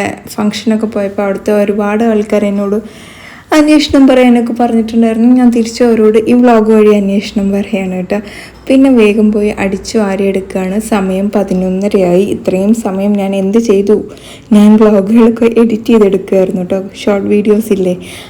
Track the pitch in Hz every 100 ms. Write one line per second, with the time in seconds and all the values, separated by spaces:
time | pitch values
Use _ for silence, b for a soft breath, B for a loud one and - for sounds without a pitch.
0 | 202 - - - 208 - 233 220 220 214
1 | 196 202 202 190 - 208 202 208 202 214
2 | 233 214 208 208 202 202 202 208 208 B
3 | B B B B B 311 302 302 285 285
4 | 269 254 254 240 233 233 240 226 220 226
5 | 226 220 240 254 247 233 226 - 240 226
6 | 214 220 - 247 247 226 214 220 208 208
7 | 196 202 - 214 196 202 202 196 190 185
8 | 185 202 B B B B - 269 269 247
9 | 214 214 214 208 208 202 196 196 - 226
10 | 196 190 196 190 190 190 185 202 220 208
11 | 190 190 202 208 196 185 185 185 202 208
12 | 180 175 202 - - 185 196 233 208 190
13 | 202 202 196 196 190 226 233 196 202 208
14 | - B B B B 208 208 220 214 208
15 | 190 233 226 226 233 226 226 214 - 226
16 | 196 190 - 196 185 185 180 190 202 -
17 | - 202 202 208 208 208 226 190 185 180
18 | B B